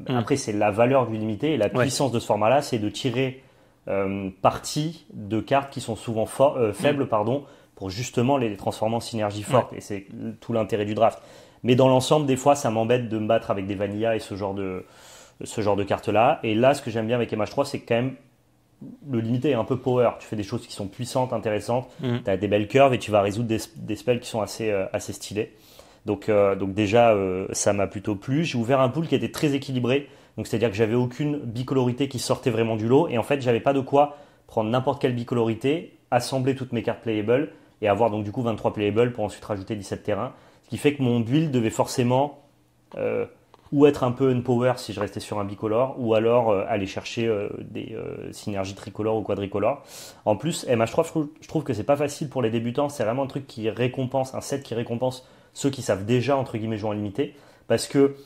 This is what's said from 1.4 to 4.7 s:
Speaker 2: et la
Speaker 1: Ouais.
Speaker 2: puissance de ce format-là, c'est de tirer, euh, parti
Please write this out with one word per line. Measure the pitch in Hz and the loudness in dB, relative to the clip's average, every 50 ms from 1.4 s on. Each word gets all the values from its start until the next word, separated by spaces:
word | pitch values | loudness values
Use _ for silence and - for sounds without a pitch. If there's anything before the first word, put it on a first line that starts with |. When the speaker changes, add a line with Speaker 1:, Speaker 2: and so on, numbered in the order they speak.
| 139 151 | -2 0
Speaker 2:
et | 156 117 | 2 2
la | 104 | 0
Speaker 1:
Ouais. | 98 - 127 | 2 2 2
Speaker 2:
puissance | 120 135 131 - 147 127 | 0 0 2 0 0 0
de | 110 117 | 0 -2
ce | - | 0
format-là, | - 110 104 107 110 127 147 | 0 0 2 4 4 4 4
c'est | 143 - 131 110 | 2 0 -2 -2
de | 104 107 | -2 -4
tirer, | 101 - - 131 113 127 135 131 127 - - _ _ _ _ _ _ _ - - | -4 -2 -4 -2 0 0 -2 -2 -4 -8 -18 _ _ _ _ _ _ _ -6 -4
euh, | 98 98 98 95 98 98 98 95 95 - | -2 -2 -2 -2 -2 -4 -6 -6 -4 2
parti | - 123 - - - - | 2 2 2 2 -8 -6